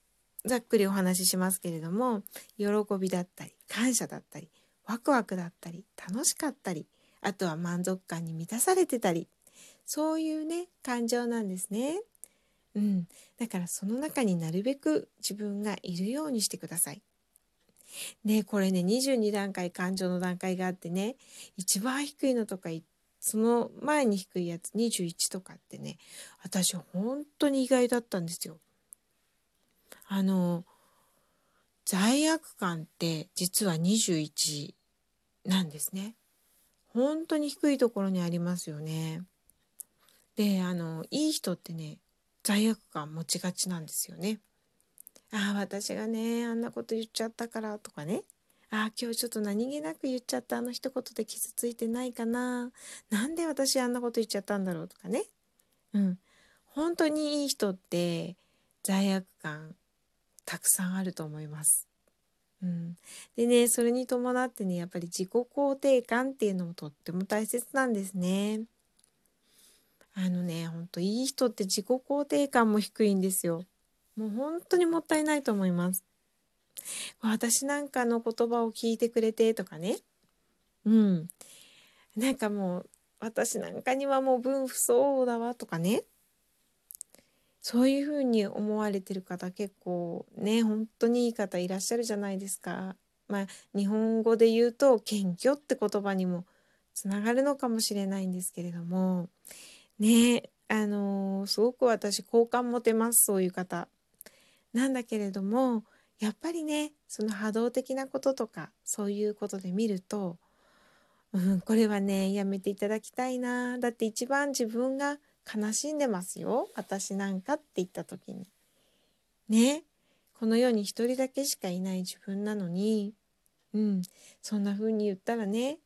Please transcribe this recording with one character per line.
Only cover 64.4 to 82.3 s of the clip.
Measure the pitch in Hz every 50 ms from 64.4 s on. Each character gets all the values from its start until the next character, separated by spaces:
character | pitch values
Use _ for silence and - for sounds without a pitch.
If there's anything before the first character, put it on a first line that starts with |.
| 254
っ | 247
て | 247 - 208
ね、 | 185 180
や | 175 170
っ | 180
ぱ | - 180
り | 175
自 | 170 - - 185
己 | 185
肯 | - 233 247 - _ 277 285 277 277
定 | 277 - 277 269 247 240
感 | - 233 240 254 269
っ | 269
て | - 226
い | 208
う | 190
の | 180 180
も | 170 175
と | - - 147
っ |
て | 139 _ _ - 165
も | 180 196
大 | - 214 214 220
切 | 220 - 240 - - -
な | 269 262
ん | 254 226
で | 202 196
す | 185 190
ね。 | 185 180 180 190 196 202 208 220 214 226 - _ _ _ _ _ _ _ _ _ _ _ _ _ _ _ _ _ _ - - _ _ _ _ _ _ - _ _
あ | 196 185 185
の | 180 180 180
ね、 | 175 165 165 165
ほ | 165 165 165
ん | 170 175
と | - 170
い | 175 196 214 240 262
い |
人 | 269 - - 262
っ | 240
て | 220 - 208
自 | 190 - 214 196
己 |
肯 | - 247 254 - _ 277 285 285
定 | 285 294 285 285 277
感 | - 254 233 220
も | 208 208
低 | 196 - - - 220
い | 208 196
ん | 190
で | 185 190
す | 185 - -
よ。 | 175 165 165 185 - _ _ _ _ _ _ _ _ _
も | 214 220
う | 220
本 | 202 233 269 302 330 349
当 | - - 370
に | 349 359
も | 330 330 330
っ | 311
た | - 320
い | 311 302
な | 311 302
い | 294 285
と | - 214
思 | 202 190
い | 185 175
ま | 175 175 180 185
す。 | - - _ _ _ _ _ _ _ _ _ _ _ _ _ _ - - - - - - - - _ -
「私 | 220 214 220 - 233 233 - 269
な | 277 285 285
ん | 285 277
か | - 262 247
の | 233 233 233
言 | 233 233 226 - 240 233
葉 | 233 240 226
を | 226 220
聞 | - - 226
い | 226 220
て | 233 233
く | - 233 220
れ | 220 220
て」 | - 226 226 220
と | - 185
か | - 170 156
ね。 | 170 196 285 - - _ _ _ _ _ _ _ _ _ _ _ _ _ _ _ _
う | 208
ん。 | 220 220 214 202 185 165 156 175 - - - - - - - - - - - _ _ _ _ _ _
な | 214 233 269